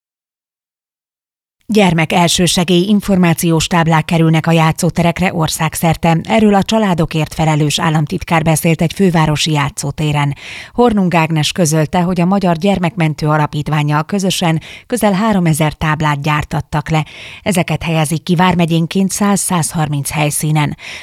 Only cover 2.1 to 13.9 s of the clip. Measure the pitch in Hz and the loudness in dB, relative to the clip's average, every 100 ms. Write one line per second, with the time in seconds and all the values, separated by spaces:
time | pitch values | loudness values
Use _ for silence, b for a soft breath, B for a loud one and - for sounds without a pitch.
2.1 | 180 170 - 175 - 170 175 190 202 202 | 2 2 2 0 0 2 2 2 2 2
3.1 | 185 175 160 170 160 - 175 165 160 156 | 2 2 2 0 0 0 0 2 2 2
4.1 | 165 160 160 165 165 160 - 165 175 170 | 2 2 2 2 2 2 2 -2 0 0
5.1 | 165 180 170 156 - 156 - 165 156 170 | 0 -2 -2 -4 -2 -4 -2 -2 0 2
6.1 | 165 - 220 214 196 - 220 202 170 160 | 0 0 2 4 4 2 0 0 0 0
7.1 | 156 151 - 156 151 151 - 170 156 151 | -2 -4 -2 0 2 0 0 0 0 0
8.1 | 170 - 165 160 156 170 156 165 - 190 | -4 -2 0 2 2 2 0 0 0 2
9.1 | 165 151 147 160 151 139 - 143 - 151 | 2 2 0 -2 -2 -2 -4 -8 -4 -2
10.1 | 147 143 B B B B - 240 208 180 | 0 -2 B B B B 0 2 2 2
11.1 | 165 160 160 147 - 156 160 151 185 175 | 2 2 0 0 0 0 2 0 0 0
12.1 | 180 175 196 180 165 202 185 180 185 156 | 0 0 2 0 0 0 0 -2 -2 -2
13.1 | 143 151 156 147 147 143 151 147 | -2 0 0 0 -4 -4 -2 0